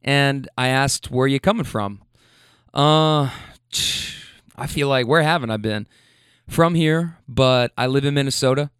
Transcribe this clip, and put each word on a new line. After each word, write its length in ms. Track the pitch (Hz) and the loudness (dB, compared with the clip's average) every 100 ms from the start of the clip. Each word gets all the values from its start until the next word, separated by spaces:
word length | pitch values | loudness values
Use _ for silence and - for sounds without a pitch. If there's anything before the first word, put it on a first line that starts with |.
and 460 | - 139 139 139 131 - | 2 2 2 0 -6 -4
I 120 | 127 | 0
asked, 420 | 131 139 - - | 0 0 -2 -4
"Where 160 | 127 135 | 0 2
you 100 | 135 | 2
coming 240 | - 226 165 | 0 -2 -4
from?" 360 | 113 101 101 _ _ _ _ _ _ _ | -4 -6 -8 _ _ _ _ _ _ _
"Uh, 580 | - 147 156 156 151 139 - - - _ - - - - - - - _ - | 0 4 4 4 2 0 -4 -18 -20 _ -6 -4 -4 -8 -14 -20 -20 _ -10
I 120 | 139 | -6
feel 200 | - 143 | -2 0
like, 180 | 131 120 | 0 2
where 160 | 160 | 2
haven't 300 | 151 165 120 | 4 0 -2
I 60 | 110 | -4
been?" 280 | 107 107 104 _ _ _ _ _ - | -2 -4 -8 _ _ _ _ _ -6
"From 280 | - 165 165 | 2 2 2
here, 420 | 156 160 170 - - | 2 0 -2 -8 -8
but 460 | 120 131 127 120 - | 0 2 2 0 -2
I 100 | 127 | -2
live 180 | 135 139 | 0 0
in 80 | |
Minnesota. 580 | 143 139 - 131 135 147 _ | 0 -2 0 0 0 -4 _